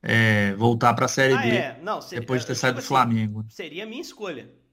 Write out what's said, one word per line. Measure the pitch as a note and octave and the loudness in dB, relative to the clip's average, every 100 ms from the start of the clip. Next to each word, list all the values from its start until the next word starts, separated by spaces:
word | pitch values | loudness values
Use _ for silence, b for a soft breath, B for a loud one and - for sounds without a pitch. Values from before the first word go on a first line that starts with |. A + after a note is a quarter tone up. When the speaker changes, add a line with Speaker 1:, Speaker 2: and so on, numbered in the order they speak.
Speaker 1:
é, | - A2+ A2+ G#2+ G2+ | 2 2 4 4 2
voltar | G2 A#2 A#2 B2 | 2 2 4 4
pra | A#2 B2+ | 4 0
Série | - C3+ | 2 2
Speaker 2:
Ah, | C3 | 4
Speaker 1:
B | A#2 | 2
Speaker 2:
é. | A#2 C3 A#2 | 0 -2 -8
Não, | F3 G3 | -8 -8
se-, | - - | -6 -10
Speaker 1:
depois | A2+ B2+ | -4 -4
de | A#2+ | -2
ter | |
Speaker 2:
eu | C3 | -2
Speaker 1:
saído | C3 B2 | 0 -2
Speaker 2:
digo | |
Speaker 1:
do | - C3+ | 0 2
Speaker 2:
assim, | B2 | 4
Speaker 1:
Flamengo. | A2+ A2 G#2+ A2 | 2 -2 -4 -10
Speaker 2:
seria | - F3 D3+ | -12 -12 -10
a | A3 | -12
minha | A#3 | -12
escolha. | E4 - G3+ C#3+ F#2+ _ _ | -14 -12 -10 -10 -12 _ _